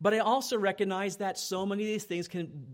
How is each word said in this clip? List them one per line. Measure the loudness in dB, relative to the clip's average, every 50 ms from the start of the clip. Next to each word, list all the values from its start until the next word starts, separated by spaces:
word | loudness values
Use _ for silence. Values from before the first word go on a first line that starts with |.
But | 2 4 4
I | 4
also | 4 4 4 2 2 0 0
recognize | 2 2 2 2 2 0 0 0 0 -2 -2 -2
that | -2 -2 -2 -2
so | -4 -4 -4 -2 0 0
many | 0 0 0 0
of |
these | 0 -2 -2 -2
things | -4 -4 -4 -4
can, | -4 -4 -6 -6 -6 -8 -12 -14 -12